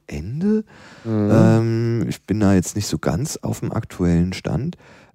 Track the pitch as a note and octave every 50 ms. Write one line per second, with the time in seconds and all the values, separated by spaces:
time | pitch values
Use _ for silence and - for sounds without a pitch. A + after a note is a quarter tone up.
0 | _ - - C#2+ D#2 G#2 B2+ D#3 F#3 G#3 G#3+ G#3+ G#3+ _ - - - - - -
1 | - A2+ A2 G#2+ G#2 G#2 G#2+ A2+ A2+ A2+ A2 A2+ A2+ A2+ A2+ A2+ A#2 A#2 A#2 A#2+
2 | A#2+ B2 - - _ - G2 G#2+ G#2 G2 G2 F#2 E2+ - - G#2+ G2+ - - D#2
3 | - C2+ C#2+ F2+ C#3 - - - - A2 A2 - A#2 - - A2 - - - -
4 | F2+ F2 E2+ E2+ F2 F#2 F#2 - - - - - C3+ E3+ - _ - - - -
5 | - _